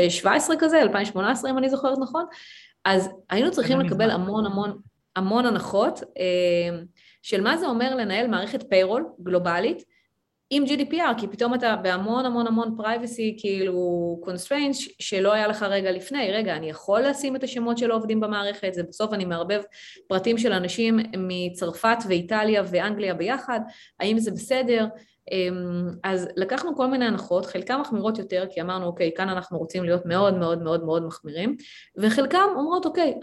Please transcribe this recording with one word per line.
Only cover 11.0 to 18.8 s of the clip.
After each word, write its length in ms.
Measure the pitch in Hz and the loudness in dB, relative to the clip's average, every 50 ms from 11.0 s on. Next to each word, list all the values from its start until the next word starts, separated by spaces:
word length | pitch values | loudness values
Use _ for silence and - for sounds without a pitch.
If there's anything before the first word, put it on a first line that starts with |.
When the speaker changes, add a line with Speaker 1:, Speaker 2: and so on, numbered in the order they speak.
| 349 294 233 226 | 2 2 0 0
Speaker 1:
כי 80 | 208 196 | -2 -6
פתאום 260 | - - 240 240 247 | -2 -2 0 0 0
אתה 220 | 247 247 233 214 | 2 2 0 0
בהמון, 500 | 196 185 185 180 180 196 214 226 254 262 | 2 0 0 0 0 0 0 0 0 0
המון, 220 | 254 240 240 233 226 | 0 0 0 0 2
המון 280 | 226 226 233 220 220 226 | 2 0 0 -2 -4 -4
privacy, 600 | 208 214 226 233 240 233 233 - 226 220 214 220 | -2 -2 -2 -2 -4 -6 -6 -4 -4 -4 -4 -2
כאילו, 360 | - 202 196 190 190 190 180 180 180 175 175 175 170 170 170 170 170 | -4 -2 -2 0 0 0 0 0 0 0 0 0 -2 -2 -4 -6 -6
constraints, 480 | 190 180 180 - - 277 294 294 277 277 | -8 -8 -6 -4 -2 -2 0 0 0 -2
ש-, 160 | 269 - - - - | -2 -6 -12 -12 -10
שלא 340 | - - - 190 190 196 214 | -8 -4 -2 2 4 4 4
היה 140 | 214 214 208 | 4 2 0
לך 160 | 208 214 214 | 0 0 -2
רגע 280 | 196 196 196 190 190 | 0 0 0 0 0
לפני. 400 | 185 185 - - 269 285 247 190 | -2 -2 -4 -6 -4 -2 -2 0
רגע, 240 | 196 220 220 196 165 | 0 0 0 -2 -2
אני 140 | 156 160 156 | -4 -4 -8
יכול 320 | 151 - - - 196 220 | -8 -8 -2 2 2 4
לשים 340 | 262 277 277 277 285 269 262 | 4 2 0 0 -2 -4 -4
את 80 | 262 269 | -2 -4
השמות 340 | 254 247 247 233 233 233 233 | -4 -4 -2 -2 -2 0 0
של 140 | 240 233 | 2 2
העובדים 280 | 226 226 220 214 220 220 | 2 2 0 0 0 0
במערכת? 540 | 214 208 214 208 202 202 202 202 - 190 185 | 0 0 -2 -2 -2 -4 -4 -4 -4 -4 -4
זה 100 | 175 | -4